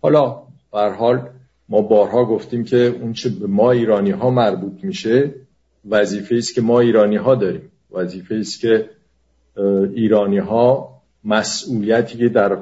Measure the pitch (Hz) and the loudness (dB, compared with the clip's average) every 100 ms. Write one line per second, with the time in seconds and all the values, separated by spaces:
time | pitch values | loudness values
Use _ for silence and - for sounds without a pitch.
0 | 143 151 135 120 - - _ 104 104 95 | 4 4 2 -4 -18 -20 _ -2 -2 0
1 | 117 127 - - _ _ _ 107 104 107 | 0 0 -2 -20 _ _ _ -2 2 4
2 | 98 113 117 110 - 120 113 123 120 120 | 4 2 0 -2 -4 -8 -2 2 2 0
3 | 117 113 127 95 101 101 117 123 113 104 | -8 -6 -6 -6 -4 2 4 2 2 0
4 | 101 95 123 127 110 92 98 - 98 - | 0 0 0 2 0 0 -8 -10 -10 -8
5 | 110 120 143 - - _ _ _ 104 104 | 0 2 0 -4 -20 _ _ _ -2 0
6 | 101 101 101 120 113 - 113 120 120 110 | 0 -2 -2 -4 -2 -4 0 2 4 4
7 | 104 104 123 131 98 87 - _ _ 92 | 2 2 0 0 0 -4 -12 _ _ -8
8 | 90 92 87 110 101 - 117 110 107 - | -8 -8 -8 -6 -6 -4 2 2 0 -14
9 | _ _ _ _ _ - 98 98 98 117 | _ _ _ _ _ -4 0 0 0 -2
10 | 110 107 101 101 92 110 120 135 - - | 2 2 2 -2 -2 2 2 2 -4 -20
11 | _ _ 107 107 - - - 120 101 113 | _ _ -2 -2 -2 -8 -6 -4 0 0
12 | 113 120 120 110 101 95 | 0 -2 0 2 0 -2